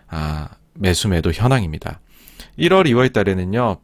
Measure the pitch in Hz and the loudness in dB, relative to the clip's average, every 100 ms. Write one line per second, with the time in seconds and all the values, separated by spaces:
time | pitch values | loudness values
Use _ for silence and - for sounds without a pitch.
0 | _ 80 78 76 73 - _ - 95 87 | _ -8 -6 -6 -10 -16 _ -4 0 0
1 | 110 85 87 80 120 131 87 78 - - | 0 0 0 0 2 2 -2 -8 -10 -14
2 | _ _ - - - - 170 190 170 120 | _ _ -20 -20 -18 -4 2 4 4 4
3 | 131 117 98 92 90 110 120 90 | 2 2 0 -2 -2 -2 -2 -4